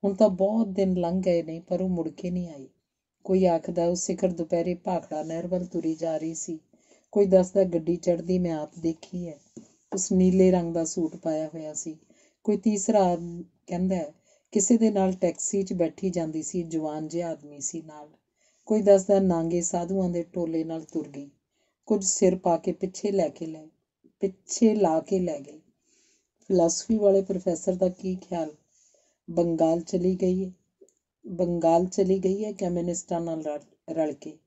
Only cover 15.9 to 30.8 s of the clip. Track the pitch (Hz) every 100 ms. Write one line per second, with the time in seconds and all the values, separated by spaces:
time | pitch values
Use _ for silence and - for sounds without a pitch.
15.9 | - 190 175 160 156 156 185 165 160 156
16.9 | 151 156 165 170 151 147 147 139 165 156
17.9 | 151 151 _ _ _ _ _ - 214 202
18.9 | 196 190 196 190 170 165 175 175 175 175
19.9 | 190 185 175 170 - 165 165 160 165 160
20.9 | 165 139 143 139 _ _ _ _ _ -
21.9 | 208 190 - 190 185 180 165 - 170 185
22.9 | 185 208 196 165 - 160 156 156 _ _
23.9 | _ _ _ 196 190 _ - 226 214 185
24.9 | 160 156 190 175 147 135 151 _ _ _
25.9 | _ _ _ _ _ _ 185 170 170 -
26.9 | 220 202 196 190 185 185 170 - 185 185
27.9 | 185 190 185 - 175 156 151 _ _ _
28.9 | _ _ _ - 165 170 165 160 170 170
29.9 | 185 180 185 185 185 190 - _ _